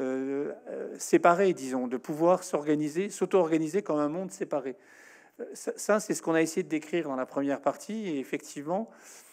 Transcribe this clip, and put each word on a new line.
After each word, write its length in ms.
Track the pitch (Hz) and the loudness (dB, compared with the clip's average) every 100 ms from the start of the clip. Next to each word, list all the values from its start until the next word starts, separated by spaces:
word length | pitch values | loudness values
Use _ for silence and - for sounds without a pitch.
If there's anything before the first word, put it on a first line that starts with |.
euh, 520 | 135 131 135 139 147 147 - | -4 -2 -2 -4 -4 -8 -10
euh, 260 | - - - | -10 -8 -10
séparée, 540 | - 170 175 175 196 | 2 6 6 6 4
disons, 340 | 160 135 127 123 | 2 -2 -2 -2
de 120 | 123 | -4
pouvoir 440 | - 151 170 180 | -4 2 4 4
s'organiser, 680 | - 151 147 151 151 156 202 | 2 -2 2 0 0 -2 -4
s'auto-organiser 720 | - 185 190 165 160 156 190 | -2 2 4 4 2 2 -2
comme 180 | 196 151 | 0 0
un 80 | 147 | 0
monde 240 | 165 190 | -2 -6
séparé. 420 | - 208 151 131 123 - - - - - - | -8 -4 -4 -4 -10 -14 -20 -20 -20 -20 -14
Euh, 60 | - | -12
ça, 160 | - - - | -10 -8 -4
ça, 240 | - 208 | 2 2
c'est 140 | - | 2
ce 80 | 156 | -4
qu'on 120 | - | 2
a 80 | 160 | 2
essayé 220 | 160 185 | 2 0
de 40 | 156 | -2
décrire 380 | 156 156 175 151 | -2 -2 -2 -2
dans 100 | 131 | -2
la 100 | 127 | -2
première 340 | - 139 139 | 0 0 0
partie, 480 | 143 139 - 220 202 | 0 -2 -6 -6 -4
et 100 | 147 | -4
effectivement, 720 | 127 143 - - 143 185 226 - - - - | -4 -6 -8 -10 -4 -4 -4 -12 -20 -20 -20